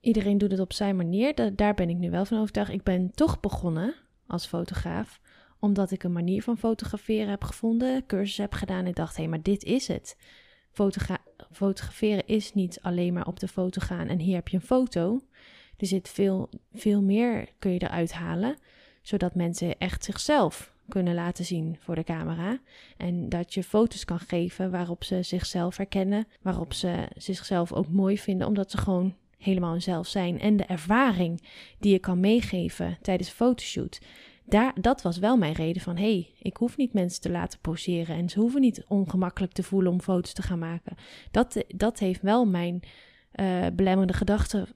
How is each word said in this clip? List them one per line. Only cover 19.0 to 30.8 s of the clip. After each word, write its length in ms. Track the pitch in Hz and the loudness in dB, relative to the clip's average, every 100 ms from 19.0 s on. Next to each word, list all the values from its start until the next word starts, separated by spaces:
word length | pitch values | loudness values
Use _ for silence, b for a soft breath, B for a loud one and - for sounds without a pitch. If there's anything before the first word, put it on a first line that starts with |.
zodat 320 | - 202 180 | -6 -2 0
mensen 440 | 175 170 170 175 - | 0 -2 0 -4 -2
echt 260 | 185 - | -2 -4
zichzelf 680 | - 202 - 302 180 - - _ - | -6 -6 2 4 4 0 -16 _ -6
kunnen 260 | 196 180 | -2 0
laten 300 | 175 170 180 | 0 -2 -4
zien 320 | 175 175 160 165 | -4 -4 -4 -6
voor 140 | - | -6
de 100 | 165 | -6
camera. 540 | 160 165 165 165 175 254 B B B B | -4 -4 -4 -4 -4 -4 B B B B
En 320 | 175 175 - | -4 -4 -4
dat 260 | 175 175 | -4 -4
je 80 | - | -6
foto's 420 | 180 214 226 - | 0 2 2 0
kan 140 | - 170 | -6 -6
geven 520 | - 175 175 - 190 | -2 -2 -2 -2 -4
waarop 340 | 180 175 175 | -2 -4 -6
ze 180 | - 185 | -4 -2
zichzelf 540 | 180 180 - 180 175 - | -2 -2 -2 -2 -2 -4
herkennen, 500 | 196 196 190 208 226 b | -4 0 0 0 -2 b
waarop 300 | 190 175 165 | -4 -2 -4
ze 360 | - 185 170 - - | -4 -2 -2 -4 -10
zichzelf 560 | - 185 - 185 170 | -8 -8 -2 0 0
ook 160 | - 147 | 0 0
mooi 300 | 180 190 202 | 2 2 2
vinden, 280 | - 185 - | 0 -2 0
omdat 240 | 202 190 | 0 0
ze 60 | - | -2
gewoon 360 | - 185 185 185 _ _ | 0 2 0 -2 _ _
helemaal 320 | - 190 175 | 0 2 2
hunzelf 360 | 170 180 170 180 | -2 -2 -2 -2
zijn. 340 | 208 180 185 | -2 -2 0
En 160 | 208 214 | 4 4
de 80 | |
ervaring 800 | - 180 | 2 -4